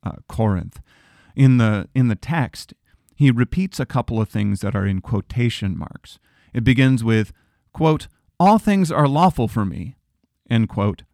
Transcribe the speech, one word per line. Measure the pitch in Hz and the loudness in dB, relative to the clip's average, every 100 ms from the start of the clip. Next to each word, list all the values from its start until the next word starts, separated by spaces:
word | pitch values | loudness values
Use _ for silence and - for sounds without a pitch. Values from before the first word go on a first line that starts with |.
uh, | - - _ | -12 -14 _
Corinth. | - 110 92 - - - _ _ _ _ - | -4 -2 -2 -6 -16 -20 _ _ _ _ 2
In | 135 127 | 4 4
the, | 113 104 - | 2 0 -4
in | 131 123 | -2 0
the | 104 | -2
text, | - 160 123 - - - _ _ _ | -4 -4 -4 -8 -20 -20 _ _ _
he | _ 143 | _ 2
repeats | 120 123 - 185 - | 4 0 -2 -4 -6
a | |
couple | 135 131 - 113 | -6 -4 -4 -4
of | 107 | -4
things | 104 104 98 | -2 -2 -2
that | 101 | -4
are | 101 98 | -2 -2
in | 95 | -4
quotation | - 101 - - 120 - 98 90 | -4 -6 -6 -2 -2 -2 -6 -6
marks. | - - - - _ _ _ | -10 -14 -20 -20 _ _ _
It | 127 | -2
begins | 117 127 131 131 | 2 4 4 2
with, | 113 113 104 - _ _ _ | 2 0 0 -8 _ _ _
quote, | - 160 156 - _ _ _ | -2 0 0 -6 _ _ _
"All | 180 214 | 4 4
things | - 196 170 | 2 0 0
are | 156 143 | 2 2
lawful | 143 180 - 113 | 4 2 2 -2
for | - 98 | -2 -4
me," | - 123 - _ _ _ _ _ | -6 -12 -16 _ _ _ _ _
end | 117 110 | 0 0
quote | - 104 98 - | 0 -2 -4 -14